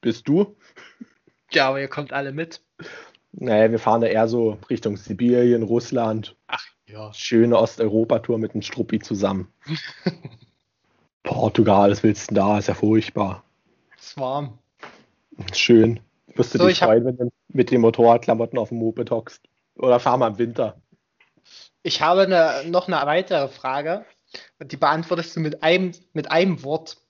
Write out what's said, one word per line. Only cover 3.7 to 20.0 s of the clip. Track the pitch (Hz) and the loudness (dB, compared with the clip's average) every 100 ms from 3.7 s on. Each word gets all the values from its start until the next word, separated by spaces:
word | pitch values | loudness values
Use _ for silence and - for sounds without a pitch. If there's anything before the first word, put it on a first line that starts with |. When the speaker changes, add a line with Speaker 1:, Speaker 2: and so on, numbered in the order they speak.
Speaker 1:
wir | 113 | 2
fahren | 110 113 | 2 2
da | 113 | 2
eher | 110 113 | 2 0
so | 120 113 104 - | 2 0 -2 -6
Richtung | 117 113 101 | -4 -4 -6
Sibirien, | - 98 120 123 123 120 | -10 -2 2 4 4 2
Russland. | 110 117 117 127 113 110 104 - _ | 2 -2 -2 -4 -2 -4 -8 -18 _
Speaker 2:
Ach, | - - _ _ | -12 -12 _ _
ja. | 104 107 | -18 -18
Speaker 1:
Schöne | 107 - 117 117 117 | -12 -2 2 4 4
Osteuropa-Tour | 113 - 110 107 113 123 - 113 | 2 0 -2 0 0 -2 -2 -4
mit | 110 | -4
dem | 110 | -6
Struppi | 98 - 110 110 | -10 -8 -4 -4
zusammen. | - 101 98 95 92 _ - | -4 -4 -2 -4 -8 _ -10
Speaker 2:
<laughs> | 156 - - - 170 123 - _ _ _ _ _ _ _ _ | -10 -10 -8 -8 -8 -20 -20 _ _ _ _ _ _ _ _
Speaker 1:
Portugal, | - - 113 - 107 98 101 | -8 -2 -2 2 2 4 4
was | 101 | 2
willst | 110 101 - | 0 0 -2
du | 101 | -2
denn | |
da? | 101 104 | 0 -2
Ist | 101 | -2
ja | |
furchtbar. | 95 104 110 107 - 101 95 _ _ _ _ _ _ | -2 0 0 -2 -6 -6 -6 _ _ _ _ _ _
Speaker 2:
Ist | - - | -20 -10
warm. | 131 139 143 113 _ _ - - _ _ _ - 95 | -6 -6 -8 -14 _ _ -20 -20 _ _ _ -16 -10
Speaker 1:
Schön. | - - 117 113 113 _ _ _ - | -4 4 6 6 0 _ _ _ -4
Wirst | 117 | -4
du | - | 2
Speaker 2:
So, | 180 | 2
Speaker 1:
dich | 180 | 4
Speaker 2:
ich | |
hab | 180 | 4
Speaker 1:
freuen, | 110 120 | 2 2
wenn | 123 | -4
du | 120 _ _ | -6 _ _
mit | - 123 | -2 0
den | 123 | 4
Motorradklamotten | 113 110 117 117 - 113 113 123 | 2 4 6 6 2 -2 -2 -4
auf | 107 | -6
dem | 117 | -4
Moped | 113 113 113 | -6 -4 -4
hockst? | 113 110 - _ _ _ _ | -6 -6 -20 _ _ _ _
Oder | 127 | 2
fahr | 123 | 2